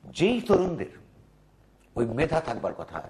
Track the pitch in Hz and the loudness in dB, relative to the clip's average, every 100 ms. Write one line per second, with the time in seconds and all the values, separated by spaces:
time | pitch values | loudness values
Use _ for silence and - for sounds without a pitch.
0 | - - 180 240 - 190 180 170 - - | -14 2 2 2 4 4 4 -2 -8 -12
1 | - - - _ _ _ _ _ _ - | -20 -20 -20 _ _ _ _ _ _ -4
2 | 117 113 156 160 139 110 95 - 80 80 | -2 0 0 0 -2 -4 -4 -6 -10 -10